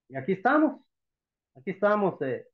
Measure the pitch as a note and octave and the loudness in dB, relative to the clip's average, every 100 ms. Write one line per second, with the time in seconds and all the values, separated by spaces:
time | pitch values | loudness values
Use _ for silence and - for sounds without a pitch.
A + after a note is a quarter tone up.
0 | _ C3 C3 F#3 B3 D4+ D4+ - _ _ | _ -10 -4 -2 2 2 2 -2 _ _
1 | _ _ _ _ _ - D#3+ F#3 G#3 G#3 | _ _ _ _ _ -14 -12 -2 0 2
2 | G3 - C3+ A#2 - | 0 -2 -4 -6 -10